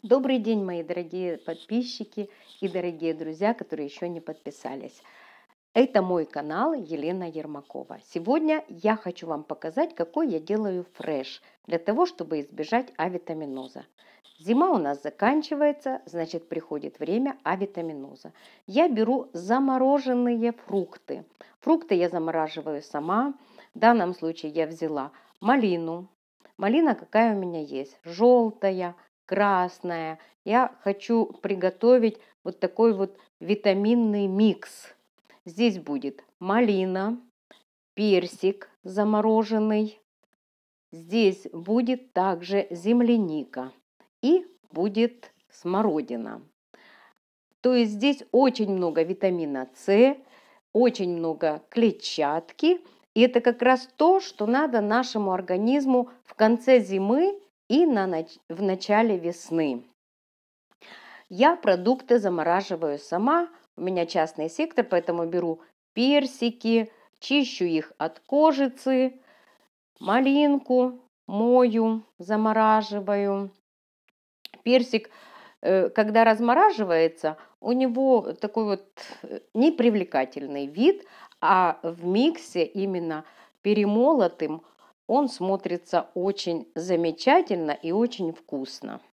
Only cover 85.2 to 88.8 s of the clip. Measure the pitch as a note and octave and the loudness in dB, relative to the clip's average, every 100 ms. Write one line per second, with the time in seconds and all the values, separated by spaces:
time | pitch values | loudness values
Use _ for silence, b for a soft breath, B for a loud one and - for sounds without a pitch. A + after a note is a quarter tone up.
85.2 | C#4 - F#3 F#3+ F#3+ F3 - F3 - F3+ | 0 -2 -2 -2 -2 -8 -2 -4 -2 -4
86.2 | F#3 G3 F3+ E3+ - - F3+ E3+ E3+ D#3+ | -4 -4 -4 -6 -6 -10 -2 0 0 0
87.2 | - D#4+ F4 F#3 D#3 C#3+ E3 F#3+ A#3+ A#3+ | 4 4 2 -4 -4 -6 -4 0 -2 -2
88.2 | E3+ E3 _ C#3+ C3+ - | -8 -8 _ -10 -10 -12